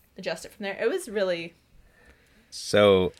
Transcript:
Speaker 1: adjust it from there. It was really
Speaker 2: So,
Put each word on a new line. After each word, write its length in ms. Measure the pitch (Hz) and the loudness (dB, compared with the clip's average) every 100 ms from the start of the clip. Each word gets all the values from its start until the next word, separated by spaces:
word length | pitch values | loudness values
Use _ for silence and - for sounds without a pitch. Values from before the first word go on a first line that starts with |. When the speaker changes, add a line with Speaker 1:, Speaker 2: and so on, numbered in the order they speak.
| _ - | _ -12
Speaker 1:
adjust 280 | 185 - - | -8 -8 -10
it 80 | |
from 100 | - | -12
there. 140 | 196 - | -10 -4
It 60 | 226 | -2
was 200 | 370 302 | -4 -6
really 440 | 208 190 170 165 _ _ _ _ _ _ _ _ _ _ | -4 -2 -2 -6 _ _ _ _ _ _ _ _ _ _
Speaker 2:
So, 640 | - - 104 104 95 90 - | -14 -2 4 6 6 2 -4